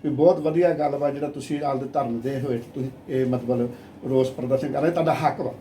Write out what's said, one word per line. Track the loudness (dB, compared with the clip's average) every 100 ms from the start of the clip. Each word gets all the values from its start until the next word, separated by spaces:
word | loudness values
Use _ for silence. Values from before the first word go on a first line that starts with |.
ਵੀ | -4
ਬਹੁਤ | 4 6 6
ਵਧੀਆ | 2 2 2
ਗੱਲ | 2 0 0
ਵਾ | -2
ਜਿਹੜਾ | -2 -6
ਤੁਸੀਂ | -6 -6 -4
ਆਪਦੇ | -2 -2 -2
ਧਰਮ | -2 -2 -2
ਦੇ | -4 -4
ਹੋਏ | -2 -4
ਤੁਸੀਂ | -6 -8 -8 -10 -4
ਇਹ | 0 0
ਮਤਲਬ | 0 0 0 -2 -6 -16 -10 0
ਰੋਸ | 2 2
ਪ੍ਰਦਰਸ਼ਨ | 0 0 0 0
ਕਰ | 0
ਰਹੇ, | 0
ਤੁਹਾਡਾ | 2 2
ਹੱਕ | 2 2 0
ਵਾ | -6 -8